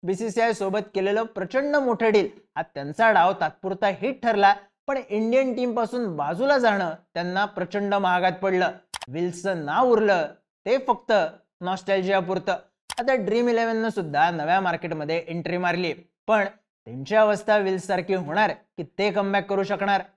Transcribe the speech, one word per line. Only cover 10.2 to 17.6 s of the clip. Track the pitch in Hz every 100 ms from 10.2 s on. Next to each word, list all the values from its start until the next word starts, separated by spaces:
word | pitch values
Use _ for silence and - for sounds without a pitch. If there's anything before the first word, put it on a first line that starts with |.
| 147 - _ _ -
ते | 262
फक्त | 269 220 - 214 156 - _ _
नॉस्टॅल्जियापुरतं. | 180 185 - 196 185 196 175 185 190 175 - _ _ -
आता | 240 262
ड्रीम | 196 220 240
इलेव्हननं | 226 226 226 226
सुद्धा | 208 165 143 165
नव्या | 170 151 185
मार्केटमध्ये | 185 165 175 160 147 165 165
एंट्री | 170 156 180
मारली, | 180 175 180 143 - _ -
पण | 214 196 -
त्यांची | _ _ - 123 135 214
अवस्था | 214 202 208
विल्ससारखी | 208